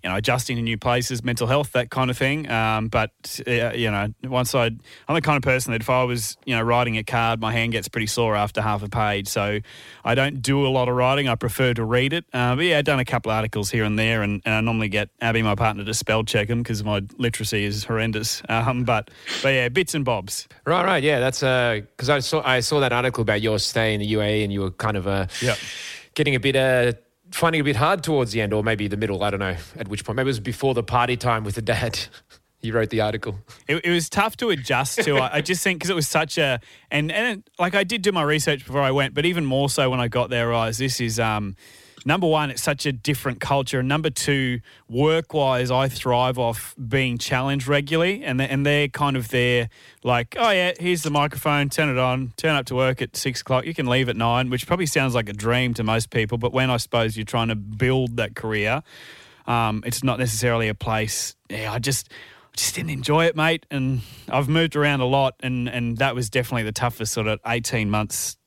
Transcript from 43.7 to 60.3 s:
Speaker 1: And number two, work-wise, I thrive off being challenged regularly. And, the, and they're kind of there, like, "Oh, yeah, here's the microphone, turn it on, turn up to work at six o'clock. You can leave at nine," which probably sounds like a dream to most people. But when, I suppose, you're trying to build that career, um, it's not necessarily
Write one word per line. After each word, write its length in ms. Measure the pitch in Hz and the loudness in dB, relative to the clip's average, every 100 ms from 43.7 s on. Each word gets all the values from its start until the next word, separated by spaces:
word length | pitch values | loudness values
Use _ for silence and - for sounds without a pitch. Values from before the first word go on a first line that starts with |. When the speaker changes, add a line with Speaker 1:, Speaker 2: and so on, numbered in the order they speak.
| 135 | -2
Speaker 1:
And 80 | 127 | 0
number 220 | 147 156 | 0 0
two, 520 | 135 - 139 131 123 - - _ | -2 0 0 0 -4 -8 -20 _
work-wise, 800 | 117 147 160 160 156 139 127 127 | 0 2 2 0 0 2 2 2
I 180 | 127 135 | 2 2
thrive 520 | 127 131 123 127 127 | 0 0 2 2 2
off 340 | 120 113 - - 123 | -2 -2 -10 -12 -2
being 300 | 135 131 120 | 0 0 -2
challenged 480 | - 131 135 139 127 | -2 -2 0 -2 2
regularly. 560 | 143 143 160 175 202 | 0 2 2 2 0
And, 160 | 269 127 | -2 -2
the, 120 | 135 | 0
and 140 | 135 143 | 0 2
they're 220 | 147 143 | 2 0
kind 280 | - 143 135 | 0 0 0
of 140 | 110 | -2
there, 400 | 127 123 123 113 - - - | 0 2 2 0 -6 -20 -8
like, 320 | 120 120 120 - | 0 2 0 0
"Oh, 120 | 233 | 2
yeah, 240 | 196 180 175 | 4 2 0
here's 240 | 175 175 | 0 0
the 80 | 156 | 0
microphone, 580 | 147 147 143 156 147 143 | 0 0 0 0 2 0
turn 200 | - 151 | 0 0
it 100 | 127 | 2
on, 340 | 127 127 127 - | 2 0 -4 -2
turn 180 | 160 147 | 0 0
up 100 | 131 | 0
to 100 | 127 | 0
work 280 | 131 127 | 0 0
at 120 | - - | -4 -4
six 260 | 139 120 | -4 -6
o'clock. 240 | - 131 - | 0 0 0
You 80 | 165 | -4
can 100 | 131 | 0
leave 240 | 127 127 | 2 2
at 60 | 104 | 0
nine," 340 | 117 120 127 | 2 2 0
which 160 | 123 - | -2 -2
probably 220 | 180 165 | -2 0
sounds 260 | 156 135 | 0 2
like 160 | 120 107 | 0 -2
a 40 | |
dream 420 | 101 110 123 127 117 | -4 0 2 0 0
to 80 | |
most 260 | 110 113 110 | 0 0 0
people. 300 | 123 107 120 | -2 0 0
But 140 | 120 | 0
when, 180 | 127 131 | 0 2
I 60 | 123 | 0
suppose, 380 | - 120 113 107 | 0 0 0 -2
you're 60 | 107 | -4
trying 240 | 120 113 | -2 0
to 60 | 107 | -2
build 640 | 101 107 127 131 123 117 | -6 -2 2 2 0 -2
that 180 | 107 - | -4 -4
career, 460 | 113 107 104 131 - - - - - - - | -4 -2 0 -2 -6 -20 -20 -20 -20 -20 -2
um, 380 | 120 113 107 113 | 0 2 -2 -4
it's 180 | 117 | -4
not 160 | 131 117 | -2 0
necessarily 480 | 123 | -2